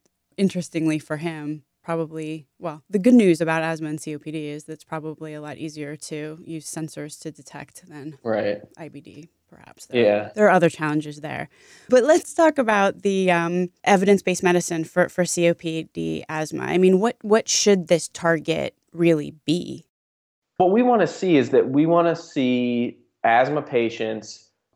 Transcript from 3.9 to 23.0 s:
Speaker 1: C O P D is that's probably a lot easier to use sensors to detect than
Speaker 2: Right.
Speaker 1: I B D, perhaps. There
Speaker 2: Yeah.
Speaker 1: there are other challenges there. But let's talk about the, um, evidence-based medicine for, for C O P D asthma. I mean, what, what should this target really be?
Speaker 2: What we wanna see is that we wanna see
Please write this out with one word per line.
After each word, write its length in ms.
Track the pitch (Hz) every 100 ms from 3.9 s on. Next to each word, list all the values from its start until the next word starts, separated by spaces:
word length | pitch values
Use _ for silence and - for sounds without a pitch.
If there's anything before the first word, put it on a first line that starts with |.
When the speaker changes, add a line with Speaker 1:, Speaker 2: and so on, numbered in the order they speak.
| 151
Speaker 1:
C 140 | -
O 40 | 147
P 120 | 156
D 180 | 156 147
is 160 | 147
that's 200 | 156 156
probably 480 | _ 160 151 151 156
a 80 | 151
lot 160 | 151 -
easier 400 | 156 151 143 151
to 420 | - 156 151 160
use 220 | - 160 -
sensors 520 | 165 156 - 147 -
to 100 | 160
detect 580 | 151 135 143 143 - 180
than 300 | 151 143 143
Speaker 2:
Right. 380 | 117 107 104 - - -
Speaker 1:
I 140 | 156
B 100 | 143
D, 300 | - - 165 _ _
perhaps. 380 | - - - -
There 180 | 123
Speaker 2:
Yeah. 260 | 107 104 107
Speaker 1:
there 100 | -
are 60 | 208
other 180 | 180 170
challenges 540 | - 156 151 151 147
there. 260 | 147 131 - _ _ - -
But 160 | 254
let's 300 | 254 330 -
talk 240 | - 320 302
about 420 | 226 208 196 -
the, 300 | 202 190 185
um, 400 | 170 170 180 180 -
evidence-based 580 | - 196 196 196 - 175
medicine 420 | 180 175 - 165
for, 240 | 165 - 175
for 160 | -
C 240 | 175 - 170
O 60 |
P 300 | 170 170 160 160
D 320 | 165 165 156 -
asthma. 360 | 156 156 160
I 120 | 127 165
mean, 240 | 185 185
what, 160 | 226 -
what 260 | 214 220 -
should 400 | - 208 196 160
this 200 | 165 -
target 680 | - 170 165 147 160 135 - _
really 380 | 165 170 160 147 156 -
be? 400 | 175 - - - _ _ _ _ _ _ -
Speaker 2:
What 140 | 185
we 100 | 214
wanna 240 | 247 233 170
see 320 | - 185 151
is 100 | 117
that 200 | 123 127
we 160 | 139 160
wanna 300 | 170 170 165
see 800 | - 147 127 123 123 120 120 -